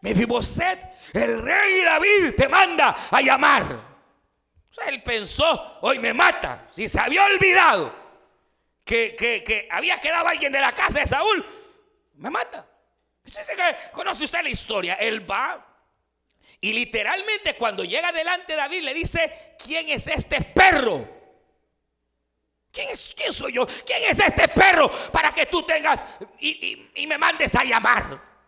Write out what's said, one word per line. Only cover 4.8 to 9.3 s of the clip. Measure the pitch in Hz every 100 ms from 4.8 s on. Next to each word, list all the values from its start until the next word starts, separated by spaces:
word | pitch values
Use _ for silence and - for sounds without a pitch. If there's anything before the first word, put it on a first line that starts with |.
| -
él | 269
pensó: | - 226 202 - 311 262 - -
"Hoy | - 269
me | 233
mata". | 226 359 - 151 123 -
Si | - 214
se | -
había | 233 320 403
olvidado | 381 381 359 330 208 135 - - _ _ _ _ _ _ _
que, | - 233 220 226
que, | 233